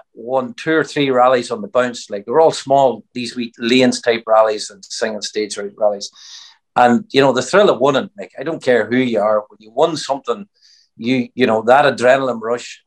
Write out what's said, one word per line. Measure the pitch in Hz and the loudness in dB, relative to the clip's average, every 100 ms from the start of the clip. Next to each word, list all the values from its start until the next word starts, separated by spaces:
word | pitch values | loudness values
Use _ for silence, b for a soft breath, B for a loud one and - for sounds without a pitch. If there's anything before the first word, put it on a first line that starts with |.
| - - | -14 -16
won | 117 131 123 120 | -6 -4 -4 -8
two | - | -2
or | 160 | -2
three | 139 156 139 | -2 -2 0
rallies | 127 127 127 117 | 2 4 2 -2
on | 117 | -8
the | 101 | -4
bounce. | 127 123 120 - | -2 -2 -4 -12
Like, | 104 104 | -12 -4
they | |
were | 135 | 2
all | 160 | 2
small, | - 139 139 135 110 - | 2 0 2 2 0 -10
these | 123 117 120 | -12 -10 -8
wee | 117 - | -10 -6
lanes | 117 131 127 120 | 0 2 2 0
type | - 113 113 | 0 -2 2
rallies | 110 110 107 - | 2 2 0 -8
and | 104 | -16
single | - - 110 107 | -16 -8 -6 -6
stage | - - 104 104 | -10 -6 -8 -8
ra-, | 101 - | -12 -2
rallies. | 107 101 - B B B B B _ - | 0 0 -4 B B B B B _ 2
And, | 123 117 104 | 4 4 0
you | 135 | 2
know, | 135 | 2
the | 123 | 2
thrill | 123 185 202 | 0 2 4
of | 117 | 2
winning, | 131 135 98 101 | 2 0 -4 -10
like, | 92 - | -16 -12
I | |
don't | 139 160 | -10 -6
care | - 120 107 | 0 0 0
who | 123 | -2
you | 131 107 | 0 0
are, | 107 107 107 | 0 -2 -4
when | 104 | -14
you | 107 | -10
won | 117 165 151 | -2 0 0
something, | - 135 123 107 98 _ b b b - | -6 -6 -6 -8 -10 _ b b b -10
you, | 113 127 120 - | -4 -2 -2 -2
you | 123 | 0
know, | 110 | 2
that | 110 135 143 | 4 4 4
adrenaline | 113 120 135 131 117 | 2 2 2 0 -4
rush | 110 120 - - | -6 -6 -8 -20